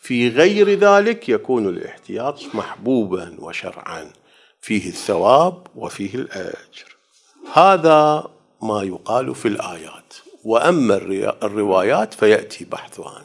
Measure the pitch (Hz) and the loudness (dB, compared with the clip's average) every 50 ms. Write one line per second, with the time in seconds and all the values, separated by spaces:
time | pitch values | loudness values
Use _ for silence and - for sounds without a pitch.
0 | _ - 127 120 120 123 113 127 160 185 208 208 208 196 202 190 202 202 202 202 | _ -4 -2 0 0 0 4 4 4 4 6 4 4 4 4 4 6 6 6 6
1 | 202 220 233 226 - - 120 104 - - 127 123 107 98 87 85 - - - - | 4 2 -2 -4 -2 0 0 0 0 0 0 0 0 0 -4 -4 -10 -14 -16 -18
2 | _ _ 95 101 117 139 - - - - - 110 - - - - 92 117 131 123 | _ _ -10 -6 -6 -6 -8 -8 -14 -10 -8 -8 -8 -8 -12 -8 -4 0 0 0
3 | 110 95 92 92 90 85 85 80 82 82 85 - - 95 - - - - 82 82 | 0 -2 -4 -6 -6 -8 -16 -16 -16 -12 -12 -10 -12 -12 -14 -12 -14 -14 -12 -12
4 | - - - _ _ _ _ _ _ _ _ _ - - 113 104 92 - 87 - | -14 -16 -20 _ _ _ _ _ _ _ _ _ -8 -4 -4 -4 -4 -6 -10 -10
5 | - - 101 85 87 104 127 139 165 185 180 - - - _ - 113 - - - | -4 -2 -2 2 4 4 4 4 4 0 -2 -6 -18 -20 _ -14 -14 -12 -10 -10
6 | 101 - - 123 135 - - 98 90 87 - - - _ _ - - _ - _ | -10 -8 -8 -10 -10 -10 -10 -12 -12 -12 -12 -14 -18 _ _ -20 -20 _ -20 _
7 | _ _ _ _ _ _ _ _ - - - 151 170 196 196 180 156 165 156 151 | _ _ _ _ _ _ _ _ -20 -2 4 6 6 6 6 6 6 6 6 6
8 | 151 151 151 151 - - _ _ _ _ _ _ - 110 107 104 98 98 90 87 | 6 4 2 0 -4 -10 _ _ _ _ _ _ -6 -4 -4 -4 -4 -6 -8 -10
9 | - - 110 123 131 131 127 - - 117 101 - - - 90 82 78 82 - - | -8 -4 -2 -2 -2 -4 -8 -4 -4 -4 -2 -2 -6 -8 -10 -14 -16 -18 -20 -20
10 | _ _ - - _ - - - _ 110 113 117 - 156 185 165 135 110 98 98 | _ _ -20 -20 _ -20 -20 -18 _ 0 0 2 2 2 2 2 2 2 2 0
11 | 90 90 95 95 104 104 - - - 104 98 107 104 101 95 92 92 104 135 180 | 0 -4 -4 -4 -2 -4 -4 -4 -6 -6 -4 -2 0 2 2 2 2 2 0 0
12 | 220 214 - - - 107 214 - - - - - - - - - - - - - | -2 -4 -4 0 4 4 4 4 2 -4 -14 -16 -14 -14 -14 -14 -14 -18 -18 -16
13 | - - - - - | -16 -16 -16 -20 -20